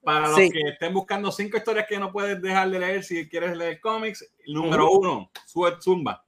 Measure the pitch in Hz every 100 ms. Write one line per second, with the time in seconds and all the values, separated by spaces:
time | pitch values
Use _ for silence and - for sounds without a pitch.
0 | - 151 151 156 185 160 147 143 165 190
1 | - 202 196 185 202 220 214 214 214 208
2 | 190 196 202 196 185 190 190 185 180 190
3 | 185 170 156 170 175 170 170 160 220 220
4 | 220 202 - _ - 151 165 156 156 190
5 | 185 123 95 - - - 175 175 - 180
6 | 127 95